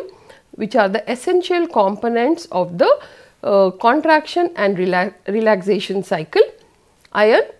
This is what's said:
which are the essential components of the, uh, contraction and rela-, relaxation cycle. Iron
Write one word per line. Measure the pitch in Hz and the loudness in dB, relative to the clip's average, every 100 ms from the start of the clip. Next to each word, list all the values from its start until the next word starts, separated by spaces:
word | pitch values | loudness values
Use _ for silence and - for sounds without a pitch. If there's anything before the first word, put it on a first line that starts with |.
| - - - - _ | -2 -14 -20 -20 _
which | - 208 | -10 -4
are | 247 196 | 0 0
the | 214 - | 0 -4
essential | 247 - 370 359 349 339 | -6 -2 -2 0 -2 -2
components | 240 196 208 233 233 247 330 - | 0 0 -2 -4 -2 0 -2 -4
of | 180 180 175 | -6 -4 0
the, | 370 587 - - - _ | 2 2 -2 -20 -20 _
uh, | - 202 190 | 0 2 2
contraction | 185 233 294 320 302 302 349 349 349 | 2 2 2 4 2 2 -2 -2 -2
and | 202 185 | -2 0
rela-, | 185 180 196 - - | -2 -2 -2 -6 -6
relaxation | 214 220 196 180 196 - 196 | -2 2 2 0 -2 -2 -6
cycle. | 185 175 160 381 - - _ _ _ _ _ | -4 -6 -2 2 2 -2 _ _ _ _ _
Iron | 202 214 302 - | 0 4 4 0